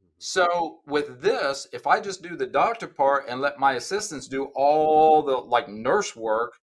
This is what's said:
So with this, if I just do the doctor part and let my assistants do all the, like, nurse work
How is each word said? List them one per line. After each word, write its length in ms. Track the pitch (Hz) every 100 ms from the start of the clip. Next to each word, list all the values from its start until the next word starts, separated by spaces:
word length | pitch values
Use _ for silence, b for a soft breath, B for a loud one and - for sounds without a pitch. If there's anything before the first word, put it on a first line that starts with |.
| 90 _
So 640 | - 185 175 175 160 160 -
with 360 | 147 143 123
this, 460 | 170 254 147 139 -
if 140 | 160 143
I 120 | 196
just 220 | 202 185
do 140 | 170 160
the 100 | 127
doctor 420 | 131 196 233 170
part 380 | - 139 139 117
and 140 | 127
let 160 | 139 139
my 160 | 135
assistants 540 | 127 - 196 202 143 -
do 240 | 135 139
all 680 | 131 139 151 156 156 156 156
the, 140 | 147 127
like, 300 | 113 120 101
nurse 480 | 107 120 202 196 117
work 380 | 110 107 120 -